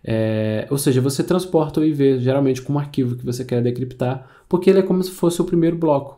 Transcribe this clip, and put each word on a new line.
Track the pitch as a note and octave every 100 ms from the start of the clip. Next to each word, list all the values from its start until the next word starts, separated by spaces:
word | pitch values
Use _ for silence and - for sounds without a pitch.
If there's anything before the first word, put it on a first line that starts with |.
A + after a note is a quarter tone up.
É, | - A2+ A2 A2 G#2+ G#2+ -
ou | C#3
seja, | D3 B2+
você | C3 C3+
transporta | - A#2+ - D#3+ D3+ D#3
o |
I | D#3
V | C#3+ C3+ C3
geralmente | B2 C#3 C3+ C3
como | - C#3+
arquivo | C#3+ - B2 A#2+
que | B2+
você | A#2+
quer | B2+ A#2+
decriptar, | B2 B2 B2+ - B2+ C3 - - _
porque | F3+ F#3
ele | F#3+
é |
como | F#3+ F#3
se | F3+
fosse | - E3+ E3+
o |
primeiro | E3 F3 E3 E3
bloco. | E3 C#3 -